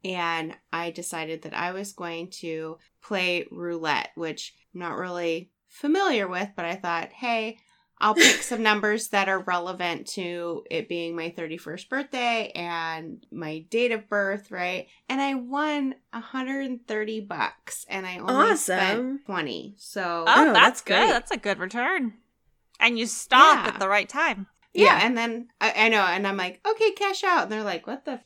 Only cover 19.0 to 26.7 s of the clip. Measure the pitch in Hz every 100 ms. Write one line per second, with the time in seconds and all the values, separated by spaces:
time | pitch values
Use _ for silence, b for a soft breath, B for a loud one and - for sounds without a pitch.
19 | 254 277 - 185 151 90 - - - 202
20 | 180 170 170 285 311 220 262 247 - 208
21 | 415 294 - 311 202 175 185 226 247 370
22 | 247 - _ _ _ _ _ _ 233 233
23 | 226 - - 254 302 285 175 - 190 202
24 | 190 269 320 208 196 _ _ - 403 -
25 | 214 240 233 226 240 _ 220 - 220 220
26 | 185 180 196 196 180 180 392